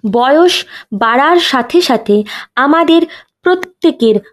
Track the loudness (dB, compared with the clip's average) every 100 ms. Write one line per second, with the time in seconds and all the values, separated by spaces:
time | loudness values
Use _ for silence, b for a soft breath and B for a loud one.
0 | -4 -2 2 2 2 0 -8 B B -4
1 | -2 0 2 0 0 -4 0 -2 0 -2
2 | 0 -2 -2 B B -4 0 0 2 2
3 | 0 B B _ -2 -2 -4 _ -2 0
4 | 0 0 b